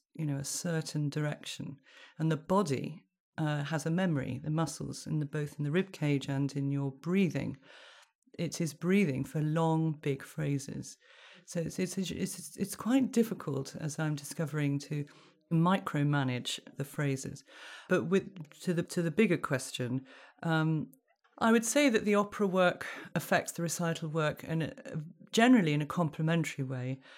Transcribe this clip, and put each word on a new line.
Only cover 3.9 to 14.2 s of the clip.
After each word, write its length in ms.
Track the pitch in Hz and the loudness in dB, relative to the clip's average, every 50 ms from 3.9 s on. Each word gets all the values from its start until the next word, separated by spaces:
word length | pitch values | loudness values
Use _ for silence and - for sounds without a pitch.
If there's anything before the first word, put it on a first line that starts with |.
memory, 480 | 165 185 190 180 156 135 - - 120 135 151 | 0 2 2 2 2 0 0 -2 -6 -6 -4
the 60 | 151 | -2
muscles 560 | 156 165 160 156 - - 143 131 131 - - | 0 0 0 -2 -2 -8 -8 -8 -8 -10 -6
in 120 | 151 156 151 | -2 -2 -2
the, 60 | 147 | -2
both 300 | 143 - 151 147 143 - | -2 -4 -4 -4 -4 -6
in 60 | - 147 | -4 -4
the 80 | 143 | 0
rib 200 | 151 185 190 190 | 2 0 0 0
cage 360 | - - 151 147 143 135 135 | -4 -2 0 2 2 2 0
and 240 | - 135 135 139 135 - | -2 -2 0 0 -2 -2
in 160 | 143 139 139 | -2 -2 0
your 200 | 139 139 139 139 | 0 0 -2 -4
breathing. 680 | 135 - - 165 180 196 190 156 135 139 110 113 131 - _ - - - - - - - - _ _ _ _ _ - | -6 -6 -4 0 2 4 4 2 2 -2 -4 -4 -8 -10 _ -20 -20 -20 -20 -20 -20 -20 -20 _ _ _ _ _ -6
It 220 | - 170 147 - - | -4 -4 -4 -2 -2
is 120 | 170 147 - | -4 -4 -4
breathing 500 | - - 175 190 208 196 147 131 131 135 | -4 0 4 4 4 4 4 2 -2 -2
for 180 | - - 156 | -2 -2 -2
long, 520 | 151 151 156 165 165 160 160 160 160 160 151 151 | 0 0 2 2 2 4 4 2 2 0 -2 -2
big 200 | - 147 135 135 - | -2 -2 -2 -2 -6
phrases. 720 | - - - 151 143 143 135 - - - - - - - _ _ - - - - - - - - | -12 -8 -4 -2 0 0 -2 -2 -6 -10 -10 -10 -12 -14 _ _ -20 -20 -20 -20 -20 -20 -20 -16
So 140 | - - 175 | -8 -6 -6
it's, 180 | 165 - - - | -4 -4 -4 -4
it's, 180 | 185 180 - | -4 -4 -2
it's, 600 | 196 185 165 165 - 190 190 - - - - - | -4 -4 -4 -4 -4 -4 -4 -6 -8 -12 -12 -6
it's 180 | - 196 - - | -6 -6 -6 -6
quite 360 | - - 214 262 269 254 - | -6 -2 2 4 4 2 4
difficult, 640 | - 233 226 - 180 - - 156 135 135 139 - - - | 4 2 2 2 0 -6 -6 -4 -4 -4 -6 -6 -8 -8
as 180 | 160 147 - - | -6 -6 -4 -2
I'm 160 | 160 151 151 | -2 -2 -2
discovering, 600 | 143 | -4